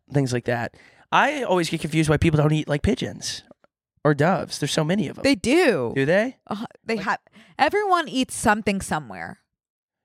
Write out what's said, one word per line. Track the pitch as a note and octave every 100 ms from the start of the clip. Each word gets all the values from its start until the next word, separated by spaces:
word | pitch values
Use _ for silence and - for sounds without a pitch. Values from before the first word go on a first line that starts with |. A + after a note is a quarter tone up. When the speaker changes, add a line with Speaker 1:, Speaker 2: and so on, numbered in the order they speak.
| _
Speaker 1:
things | C#3+ C3
like | B2
that. | - A#2+ A2+ - - _ _
I | E3+ B3 D4+
always | A#3 F#3 E3
get | E3
confused | D#3+ D#3+ D#3
why | D3
people | E3 D3+
don't | D3
eat, | D#3 -
like, | D3
pigeons | - A#3+ - - - - - _ _ _ _ _
or | D3
doves. | C#3+ D#3 F3+ - -
There's | C#3+
so | -
many | D#3 G3+ C#3+
of | -
'em. |
Speaker 2:
They | C#4
do. | A#3+ A3 D#4+ D#4+ E3 A#2
Speaker 1:
Do | C#3 C#3
they? | F#3+ B3 - -
Speaker 2:
Uh, | G#3 A#3+ -
they | - A3+
Speaker 1:
Like | G3
Speaker 2:
have. | F3+ _ - - -
Everyone | D4 G4+ G#4 F4 C4+
eats | C4 B3+
something | - A#3 G#3+ G#3+ G3
somewhere. | - D#3 B2 F#2 E2+ - _ _ _ _ _ _